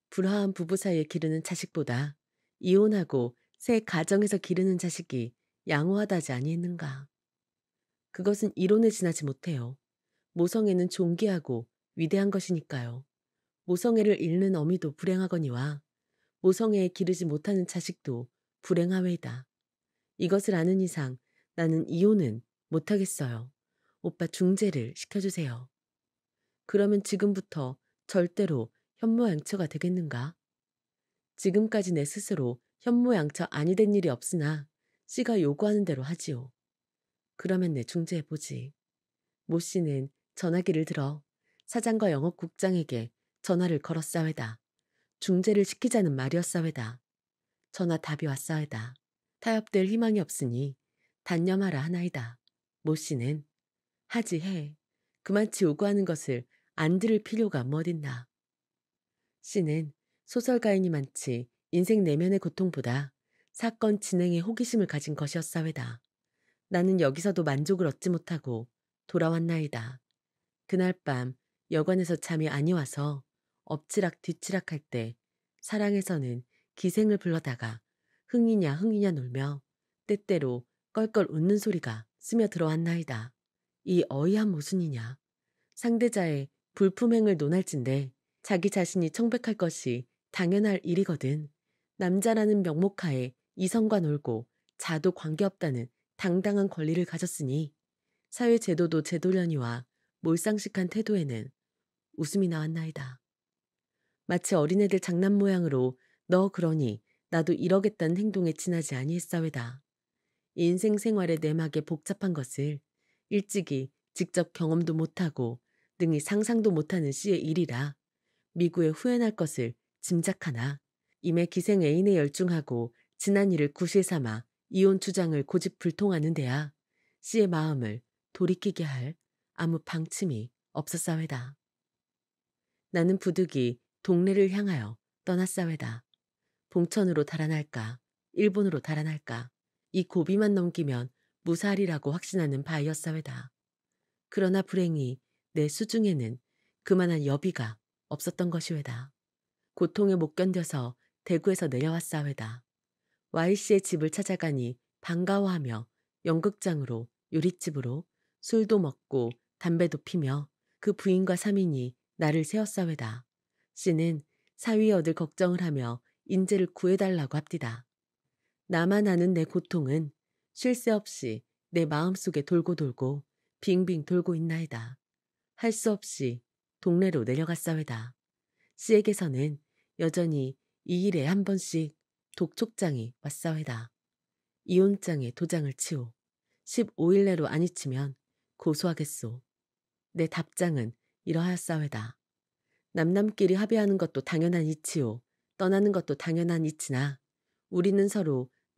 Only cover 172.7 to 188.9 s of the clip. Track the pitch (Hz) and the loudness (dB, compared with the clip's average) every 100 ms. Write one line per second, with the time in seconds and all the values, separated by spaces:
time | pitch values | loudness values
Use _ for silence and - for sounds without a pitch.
172.7 | 170 143 - 131 143 - _ _ _ - | -2 -2 -2 -4 -4 -8 _ _ _ 0
173.7 | 180 185 170 147 180 175 165 165 160 160 | 2 2 0 0 0 2 -2 -2 -2 -4
174.7 | 113 113 131 _ _ _ _ _ _ 233 | -8 -10 -14 _ _ _ _ _ _ -2
175.7 | 220 226 208 - - 131 120 - _ _ | 0 0 -2 -4 -4 -4 -4 -12 _ _
176.7 | _ 185 175 190 160 113 131 165 170 - | _ 2 4 4 2 0 0 -2 -4 -2
177.7 | 160 151 113 120 - _ _ _ _ _ | -4 -4 -8 -10 -16 _ _ _ _ _
178.7 | _ - 214 214 202 170 131 151 143 _ | _ 4 4 4 0 -2 0 -2 -4 _
179.7 | _ _ - 165 175 170 147 131 - _ | _ _ -2 0 2 0 0 -2 -6 _
180.7 | _ - 175 196 175 139 196 190 190 - | _ -4 0 2 0 0 0 0 -2 -2
181.7 | 165 151 - _ _ _ - 165 - 220 | -4 -4 -8 _ _ _ -6 -6 -2 -6
182.7 | - 175 131 113 - 147 - 170 156 151 | -2 -2 -2 -6 -10 -12 -6 -4 -4 -6
183.7 | 117 113 _ _ _ _ _ _ _ - | -8 -10 _ _ _ _ _ _ _ 0
184.7 | 185 196 196 - 156 120 - 165 170 143 | 4 4 2 -2 -2 -4 -4 -2 -2 -2
185.7 | - - 147 120 - _ _ _ _ - | -6 -6 -6 -8 -14 _ _ _ _ -6
186.7 | - 214 - 165 196 202 175 147 156 175 | -2 -2 0 4 6 4 2 0 0 0
187.7 | - 139 131 139 131 _ _ _ _ 170 | -2 -6 -4 -4 -8 _ _ _ _ -2
188.7 | 151 180 | 0 -2